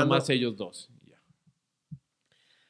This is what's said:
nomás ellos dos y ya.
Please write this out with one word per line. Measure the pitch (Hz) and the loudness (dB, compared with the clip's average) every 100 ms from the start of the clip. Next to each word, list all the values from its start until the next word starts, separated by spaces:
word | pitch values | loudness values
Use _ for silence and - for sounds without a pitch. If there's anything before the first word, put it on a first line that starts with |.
| 143 | 4
nomás | 135 135 | 4 2
ellos | 131 120 101 | 0 0 -4
dos | 95 - - 120 - | -10 -12 -20 -20 -20
y | |
ya. | _ _ _ _ _ _ _ _ - _ _ _ _ _ _ _ | _ _ _ _ _ _ _ _ -20 _ _ _ _ _ _ _